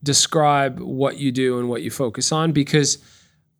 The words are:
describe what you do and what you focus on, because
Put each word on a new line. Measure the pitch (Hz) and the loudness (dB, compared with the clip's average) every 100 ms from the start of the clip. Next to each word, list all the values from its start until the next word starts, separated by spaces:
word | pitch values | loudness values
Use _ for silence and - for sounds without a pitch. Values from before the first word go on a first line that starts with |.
describe | 143 135 - 160 147 143 139 123 | -2 0 2 2 4 4 0 -4
what | - 131 139 147 | -8 -2 -2 0
you | 139 | -2
do | 127 127 123 | 0 0 0
and | 123 | -2
what | 117 | -4
you | - | -6
focus | - 127 107 - | -4 -4 -4 -2
on, | 156 165 | 0 0
because | 151 139 156 139 - _ _ _ _ _ _ | 0 2 2 2 -2 _ _ _ _ _ _